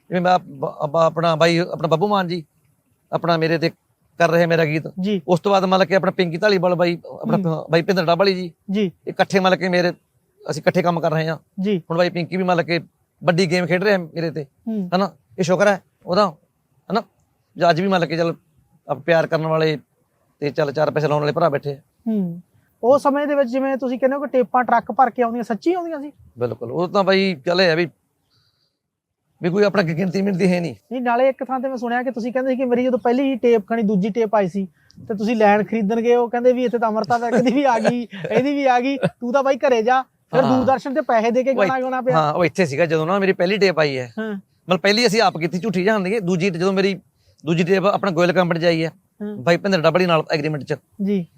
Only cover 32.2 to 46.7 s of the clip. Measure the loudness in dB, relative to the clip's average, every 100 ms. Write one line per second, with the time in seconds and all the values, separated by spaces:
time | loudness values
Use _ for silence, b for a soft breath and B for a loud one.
32.2 | -4 -2 -2 -2 0 0 0 0 0 0
33.2 | 0 0 2 2 0 -2 0 0 0 -2
34.2 | 0 0 0 -2 -8 b b b -10 -4
35.2 | -2 4 4 4 2 -2 0 0 2 2
36.2 | 2 0 2 2 0 0 -2 -2 0 -2
37.2 | 0 2 2 2 2 2 0 -2 -4 -10
38.2 | -2 0 0 0 2 2 0 -2 -4 -4
39.2 | -2 0 0 2 2 2 2 0 -2 _
40.2 | _ 0 2 2 2 0 -2 -4 0 2
41.2 | 2 0 0 0 0 0 -4 -4 0 0
42.2 | 2 0 0 0 -2 0 0 0 0 0
43.2 | 0 0 0 2 2 2 0 -2 -8 -10
44.2 | -10 -10 -14 _ -4 0 0 2 2 2
45.2 | 2 0 -4 -4 -4 -2 0 0 -2 -2
46.2 | -2 -2 -2 -2 -2